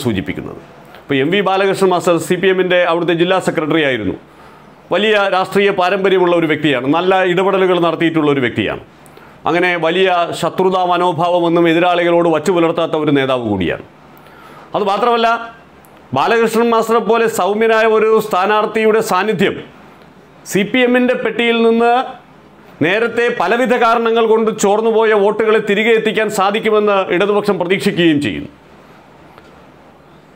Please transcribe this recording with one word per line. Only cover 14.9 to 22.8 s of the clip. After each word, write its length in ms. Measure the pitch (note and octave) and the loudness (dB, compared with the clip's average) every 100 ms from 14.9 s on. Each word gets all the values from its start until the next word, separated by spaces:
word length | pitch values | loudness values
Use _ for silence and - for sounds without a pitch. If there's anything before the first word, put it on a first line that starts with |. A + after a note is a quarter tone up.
| G3+ A#3+ A#3 A3+ A3+ - - - - - - - C3 | 0 0 2 0 -2 -6 -18 -20 -20 -20 -20 -6 -2
ബാലകൃഷ്ണൻ 500 | E3+ A#3 A3+ A3+ A#3+ | 0 2 2 2 2
മാസ്റ്ററെ 280 | A3+ A3 A#3 G3 | 0 0 -2 0
പോലെ 160 | A3+ A3+ A3 | 0 0 -2
സൗമ്യനായ 480 | F#3 G#3+ A3+ A3 A3 A3 | -2 0 0 2 2 2
ഒരു 120 | A3 A3 G#3+ | 2 0 0
സ്ഥാനാർത്ഥിയുടെ 720 | F#3 G3 G#3+ A3 A3 A3 A3 A3 | -2 0 0 -2 0 0 0 0
സാന്നിധ്യം 440 | F#3 G#3+ F#3 F#3 - - - - - - - - - - | -2 -2 -2 -2 -4 -14 -20 -20 -20 -20 -20 -20 -20 -6
സി 120 | F#3 G#3 | -4 -2
പി 80 | B3+ B3 | 0 2
എമ്മിൻ്റെ 280 | B3 B3 B3+ | 2 0 -2
പെട്ടിയിൽ 340 | A#3 A3+ A#3 A#3 A3+ | -4 -2 0 2 2
നിന്ന് 260 | A3+ A#3 B3 B3 - - - - - - - | 2 2 0 -2 -12 -20 -20 -20 -20 -20 -4